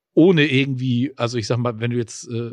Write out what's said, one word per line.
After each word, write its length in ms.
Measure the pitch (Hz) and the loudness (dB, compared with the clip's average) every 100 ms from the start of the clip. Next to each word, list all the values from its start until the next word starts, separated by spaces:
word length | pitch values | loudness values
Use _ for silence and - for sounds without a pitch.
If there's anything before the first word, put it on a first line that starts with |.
| _ | _
ohne 320 | - 175 165 147 | 4 4 6 4
irgendwie, 640 | 131 139 131 127 120 135 - | 2 0 -2 -2 0 -2 -4
also 200 | 120 120 | -4 -4
ich 80 | 107 | -2
sag 120 | 123 | -2
mal, 220 | 120 110 | -2 -4
wenn 100 | 117 | -4
du 60 | 120 | -4
jetzt, 320 | 110 - 123 | -6 -12 -10
äh, 240 | 117 117 | -8 -8